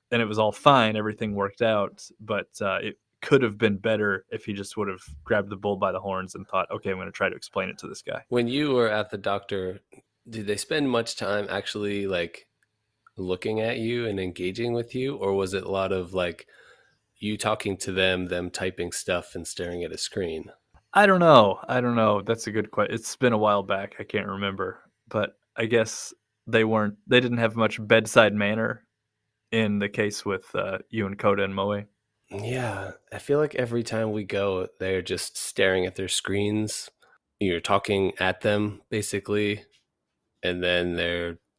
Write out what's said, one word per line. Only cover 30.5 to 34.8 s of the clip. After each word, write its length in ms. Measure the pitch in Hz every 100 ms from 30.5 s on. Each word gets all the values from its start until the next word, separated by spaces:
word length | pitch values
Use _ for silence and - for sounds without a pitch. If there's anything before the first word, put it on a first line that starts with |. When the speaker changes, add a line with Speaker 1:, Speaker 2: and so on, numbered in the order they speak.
| 98
Speaker 1:
uh, 220 | 98 95 -
you 180 | 113 98
and 100 | 101
Coda 260 | 110 98
and 120 | 98 98
Moe. 300 | 98 104 104 _ _ _ -
Speaker 2:
Yeah, 600 | 101 110 127 120 95 95 - _
I 60 | -
feel 200 | - 143
like 160 | 151 -
every 260 | 123 120
time 280 | 113 110 110
we 140 | 107 98
go, 420 | 101 101 92 92
they're 220 | -